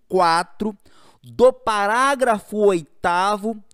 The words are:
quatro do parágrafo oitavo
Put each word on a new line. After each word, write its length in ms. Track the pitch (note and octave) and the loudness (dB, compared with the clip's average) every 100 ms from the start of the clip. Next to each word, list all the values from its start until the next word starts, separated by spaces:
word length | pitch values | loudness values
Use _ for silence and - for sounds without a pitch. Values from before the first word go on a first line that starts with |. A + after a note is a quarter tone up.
| _ | _
quatro 640 | F#3 E3+ E3 F3+ - G#3+ G#3+ _ - - _ | 0 2 0 -2 -6 -8 -8 _ -20 -20 _
do 300 | B2 A#2 B3 | -14 2 4
parágrafo 1040 | C4 - G#3 G3+ A#3 C4+ C#4 B3 G#3+ - G#3+ | 4 -2 -2 0 0 0 0 0 -2 -4 0
oitavo 1040 | G#3 F3+ D3 - F3+ F3 F#3+ G#3 G#3+ A3 - | 0 0 -4 -6 -4 -2 -2 -2 -6 -10 -14